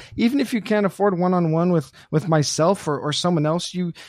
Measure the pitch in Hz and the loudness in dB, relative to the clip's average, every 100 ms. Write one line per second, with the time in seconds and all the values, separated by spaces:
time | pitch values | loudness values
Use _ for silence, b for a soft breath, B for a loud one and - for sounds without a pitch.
0 | B - 226 277 254 226 - 214 196 - | B 0 2 2 0 -2 0 0 0 0
1 | 202 175 180 180 165 160 180 170 - B | 0 2 0 2 2 2 2 2 -2 B
2 | B 156 160 160 143 - 160 196 - 143 | B -2 2 0 0 2 2 0 -2 -4
3 | 147 143 180 170 151 170 - 180 175 - | -4 -2 0 0 0 -2 -4 -6 -6 -8